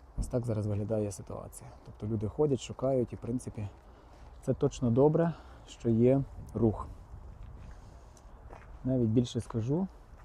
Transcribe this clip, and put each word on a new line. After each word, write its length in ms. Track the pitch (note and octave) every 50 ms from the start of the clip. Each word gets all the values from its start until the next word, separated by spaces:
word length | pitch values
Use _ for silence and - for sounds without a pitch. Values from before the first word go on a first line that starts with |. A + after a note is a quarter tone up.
| - - - -
Ось 80 | -
так 180 | - B2+ B2 A#2+
зараз 220 | A#2+ G#2+ G#2+ G#2
виглядає 440 | G#2+ G2+ G2+ G#2 G#2 A2 G#2+ G#2 G2+
ситуація. 580 | G2 - - - - - - - - - - B2 - - -
Тобто 280 | A#2 - - G#2 G#2 A2+
люди 140 | G#2 A2
ходять, 340 | G2+ - - D3+ D3 C3+ -
шукають 520 | - - C#3 - B2+ C3+ C3+ B2+ A#2 - A2+
і, 20 |
в 40 | -
принципі, 480 | - A2+ B2 B2 - G#2 - A2 G2+ G2 - - - - - - - - - - - - - -
це 120 | - C3+ B2+
точно 380 | - D3 C3+ - - B2+ A#2
добре, 420 | A#2 C3 C#3 D3+ D#3 D#3+ E3+ E3+ D3+ - - - - - -
що 220 | - - - - A#2+
є 320 | A2+ A2 A#2+ B2 C#3 C#3 C3+ - - - - - -
рух. 340 | G#2+ A#2 A2 - - - - - - - - - - - - - - - - - - - - - - - - - - - - - - - - - - - - - - - - - - -
Навіть 240 | B2+ C3 B2+ A#2+
більше 340 | A2 A2 B2+ B2 - - A#2
скажу, 460 | - - - A#2 A2 B2+ D3 F3 G3 - - - - - - -